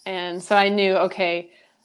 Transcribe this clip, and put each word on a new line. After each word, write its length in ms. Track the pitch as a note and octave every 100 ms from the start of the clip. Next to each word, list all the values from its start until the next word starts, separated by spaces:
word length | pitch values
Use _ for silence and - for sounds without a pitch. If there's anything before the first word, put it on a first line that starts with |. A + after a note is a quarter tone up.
| -
And 360 | F#3 F3+ F3
so 140 | F3+ G3+
I 140 | G3
knew, 240 | G#3 G3 F#3
okay, 540 | F#3 F#3+ F3+ E3+ E3+ _ _ _